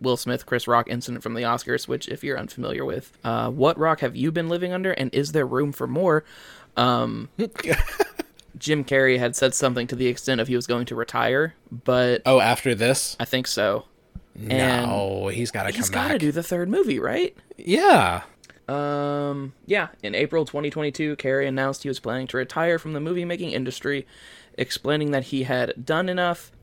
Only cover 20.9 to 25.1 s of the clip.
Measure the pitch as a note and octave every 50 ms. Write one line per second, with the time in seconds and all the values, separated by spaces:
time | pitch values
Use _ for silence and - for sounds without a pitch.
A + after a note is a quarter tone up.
20.9 | C#3 - D#3 D3+ D3 - - C3+ C3+ C#3 C#3 C3+ C3 C3+ C3+ C3+ C3+ - - C#3
21.9 | B2+ - - A#2 A#2+ B2+ C3 B2+ - C3 B2+ - - D#3+ E3 E3+ E3+ D#3+ - D#3
22.9 | D#3 C#3+ D3+ E3 F3+ F3 F3 F3 F3 - F3+ D3+ - B2+ C3 C3 B2+ - - C#3
23.9 | C#3+ C#3 - - - - - - - - - _ - - B2+ - - - - C3+
24.9 | D3+ D3+ D3+ D3